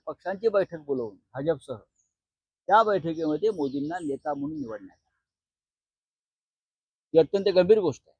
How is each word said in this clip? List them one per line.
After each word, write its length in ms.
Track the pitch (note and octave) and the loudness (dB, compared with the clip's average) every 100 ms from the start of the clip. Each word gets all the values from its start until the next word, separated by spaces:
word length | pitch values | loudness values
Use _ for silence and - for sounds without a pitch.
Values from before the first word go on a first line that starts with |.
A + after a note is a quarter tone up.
| - | -10
पक्षांची 420 | D3+ - F#3+ A3+ | -10 -8 -2 2
बैठक 320 | G3+ F3 E3 | 2 0 -4
बोलवून 360 | D3 C3 A2+ G2 | -6 -4 -4 -10
भाजपसह 600 | _ C3 D3+ D3 - A2+ - _ _ _ _ _ _ _ - | _ -6 -2 -2 -4 -14 -14 _ _ _ _ _ _ _ 2
त्या 160 | G#3 | 4
बैठकीमध्ये 680 | G#3+ G3 D#3+ D#3+ D#3+ D3+ G#3+ | 4 0 -2 -4 -2 -2 -2
मोदींना 500 | F#3+ C#3 C#3 D3 F3+ | -2 -4 -4 -6 -6
नेता 340 | D#3 C3 D3+ | -6 -6 -6
म्हणून 260 | C#3+ C#3 D#3 | -6 -6 -8
निवडण्यात 380 | A#2+ G#2+ F#2 _ | -10 -12 -16 _
आलं. 120 | _ _ _ _ _ _ _ _ _ _ _ _ _ _ _ _ _ _ _ _ _ | _ _ _ _ _ _ _ _ _ _ _ _ _ _ _ _ _ _ _ _ _
ही 60 | D#3+ | 2
अत्यंत 360 | D#3 G3+ G3 F#3 | 4 2 2 2
गंभीर 240 | F3+ A3 | 4 4
गोष्ट 240 | F3 B2 _ | 4 -4 _
आहे. 100 | _ | _